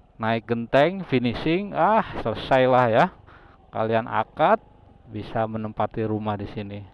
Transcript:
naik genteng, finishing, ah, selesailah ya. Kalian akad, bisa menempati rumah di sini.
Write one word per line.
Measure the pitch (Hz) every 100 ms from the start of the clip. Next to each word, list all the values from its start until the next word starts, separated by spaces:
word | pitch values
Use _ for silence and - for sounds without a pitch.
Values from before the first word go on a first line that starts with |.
| _ -
naik | 113 117 -
genteng, | 117 117 135 151 190
finishing, | 170 127 120 110 156 175 202 143
ah, | 175 220 - -
selesailah | 117 107 - 131 127 127 120
ya. | 113 180 - - - - _ _ 110
Kalian | 110 113 117
akad, | 107 110 - 160 214 - _ - - 123
bisa | 110 104 117 110
menempati | 110 110 - 107 - 110
rumah | 107 107 104
di | 104
sini. | 110 101 101 98